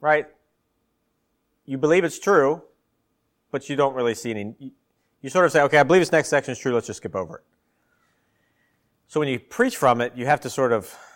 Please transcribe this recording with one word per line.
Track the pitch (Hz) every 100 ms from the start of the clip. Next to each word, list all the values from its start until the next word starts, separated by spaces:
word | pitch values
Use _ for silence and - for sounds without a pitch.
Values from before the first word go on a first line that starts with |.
Right? | 151 151 - _ _ _ _ _ _ _ _ _ _ _ _ _
You | - 135
believe | 151 175
it's | 170 -
true, | 196 185 139 165 - _ _ _ _ _ _ _ -
but | 139 -
you | 139
don't | 139
really | 131 120 107
see | 120
any, | 107 104 -
you, | 135 _ _ _ _ _
you | 135
sort | 185
of | 170
say, | 156
"Okay, | 143 151
I |
believe | 135 180
this | 156
next | 160 -
section | 143 135
is | 120
true, | 135
let's | 120 110
just | 104
skip | 110
over | 95 82 -
it." | _ _ _ _ _ _ _ _ _ _ _ _ _ _ _ _ _
So | 156
when | 143
you | 123
preach | _ - 247 -
from | 135 120
it, | 120 123
you | 123
have | 147
to | 127
sort | - 127
of, | 113 - - -